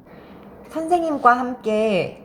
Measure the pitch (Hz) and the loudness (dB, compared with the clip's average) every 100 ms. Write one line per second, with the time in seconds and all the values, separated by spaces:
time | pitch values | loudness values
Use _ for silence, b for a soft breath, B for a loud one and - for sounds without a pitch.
0 | - B B B B - - 311 320 349 | -20 B B B B -20 -14 -8 -2 0
1 | 330 277 247 247 247 247 214 214 220 185 | 0 2 4 4 0 -6 -4 0 0 0
2 | 131 - | -2 -8